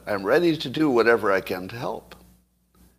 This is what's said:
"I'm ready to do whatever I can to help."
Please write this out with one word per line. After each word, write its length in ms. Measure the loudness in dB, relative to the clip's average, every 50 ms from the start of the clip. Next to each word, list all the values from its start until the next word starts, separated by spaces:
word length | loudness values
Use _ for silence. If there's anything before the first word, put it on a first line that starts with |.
| -8
"I'm 180 | -6 -6 -4 0
ready 320 | 0 2 2 2 2 0
to 140 | -2 -4 -6
do 200 | -2 0 0 2
whatever 420 | 2 4 4 4 4 4 4 2
I 100 | 0 0
can 260 | 0 -2 -8 -8 -8 -10
to 60 | -12
help." 400 | -10 -10 -10 -10 -10 -14 -18 -20 -20 -20 -20 _ _ _ _ _ _ _ _ _ _ _ _ _